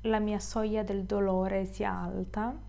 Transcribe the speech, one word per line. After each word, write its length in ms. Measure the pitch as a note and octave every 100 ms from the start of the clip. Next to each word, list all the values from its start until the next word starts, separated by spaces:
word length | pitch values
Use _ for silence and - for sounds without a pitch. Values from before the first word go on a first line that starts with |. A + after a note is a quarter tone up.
la 180 | A3+ G#3+
mia 200 | G#3+ G#3
soglia 440 | - A3+ G#3+ G#3+
del 200 | G3+ G3 F#3+
dolore 600 | G#3 G3 F#3 F#3+ G3 F#3+
sia 260 | G3 G3+
alta. 640 | F3+ F3+ F#3+ F#3 G#3+ A3+ C#4+